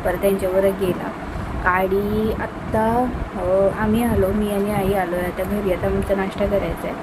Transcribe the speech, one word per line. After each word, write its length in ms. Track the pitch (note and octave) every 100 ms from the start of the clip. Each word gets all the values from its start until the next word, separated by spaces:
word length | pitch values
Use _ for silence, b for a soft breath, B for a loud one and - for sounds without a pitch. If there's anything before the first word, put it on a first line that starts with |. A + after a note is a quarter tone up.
परत 140 | F#3 F3+
त्यांच्याबरोबर 640 | G3+ G3 F#3+ F#3 G3 F#3+
गेला. 280 | F#3 F3 F3+ - - - - - F#3
आणि 640 | F#3 F#3+ F#3+ G#3 G#3+ A3 -
आत्ता, 720 | A3 - - A3 A3 A#3 B3+ B3 -
अ, 440 | G3+ F3+ F#3+ G3 F#3
आम्ही 220 | G#3+ A3
आलो, 280 | A#3+ G#3 F#3+
मी 180 | G#3 G#3
आणि 200 | G3+ G3+
आई 220 | G#3 F#3+
आलो 240 | G3 F3 F3
आहे 100 | F3+
आता 160 | F3+
घरी. 300 | F#3+ G3+ G3
आता 140 | E3+ G3
आमचा 280 | G3 F#3+
नाश्ता 320 | G3 F#3+ - G3
करायचा 420 | G3 E3+ - -
आहे 60 | C#4